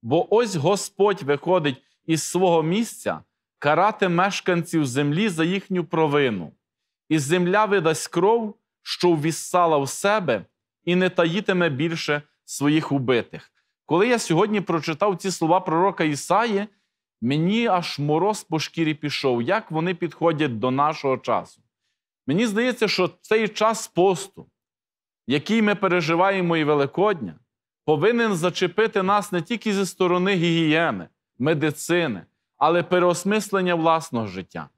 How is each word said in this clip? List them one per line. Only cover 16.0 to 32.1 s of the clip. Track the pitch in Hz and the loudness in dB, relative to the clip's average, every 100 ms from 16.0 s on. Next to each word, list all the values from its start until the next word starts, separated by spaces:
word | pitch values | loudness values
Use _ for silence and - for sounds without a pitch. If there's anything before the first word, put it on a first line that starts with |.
Ісаї, | 165 143 - 185 233 196 208 _ _ _ _ _ | -2 -2 0 0 2 -2 -4 _ _ _ _ _
мені | 113 147 170 220 233 | -2 0 0 0 2
аж | 185 160 - | 0 -2 -6
мороз | 147 151 190 208 | -2 0 0 -2
по | - 160 | -4 -6
шкірі | - - 160 | -4 -2 -2
пішов, | 151 147 - 135 120 | -2 -6 -2 0 0
як | 120 202 220 | 0 -2 -2
вони | 156 170 175 | -4 -4 -4
підходять | 170 - 165 151 151 113 | -6 0 0 0 -2 -2
до | 127 | -2
нашого | 131 147 156 139 131 | 0 0 0 -2 -2
часу. | - 110 175 _ _ _ _ _ _ _ - | 0 -2 -2 _ _ _ _ _ _ _ -4
Мені | 156 233 | 0 0
здається, | 202 254 247 208 | 0 -2 0 -2
що | - 180 - | 0 -2 -4
цей | - 220 214 | -2 0 0
час | 214 214 220 - | 0 0 0 -4
посту, | - 185 180 - - - _ _ _ _ _ _ _ - | 2 2 2 -6 -18 -20 _ _ _ _ _ _ _ -4
який | 143 - 220 | -4 0 2
ми | 208 202 | 2 2
переживаємо | 190 180 156 165 190 196 175 165 | 0 0 0 2 2 2 0 0
і | |
Великодня, | 147 147 139 - 208 185 104 76 _ _ _ _ - | 2 2 0 0 0 0 -6 -12 _ _ _ _ -2
повинен | 156 180 233 226 185 | 2 2 2 0 0
зачепити | 175 175 180 175 220 202 | -2 -2 -2 0 0 0
нас | 190 208 190 | 0 0 0
не | 180 | -6
тільки | 160 233 226 | -4 -6 -2
зі | 196 190 | -2 -2
сторони | - 180 180 185 196 | 0 0 2 2 0
гігієни, | 170 165 160 156 165 101 82 _ _ _ | 2 2 2 2 2 -2 -10 _ _ _
медицини, | 135 156 151 147 - 175 165 | -2 0 -2 -4 -2 0 0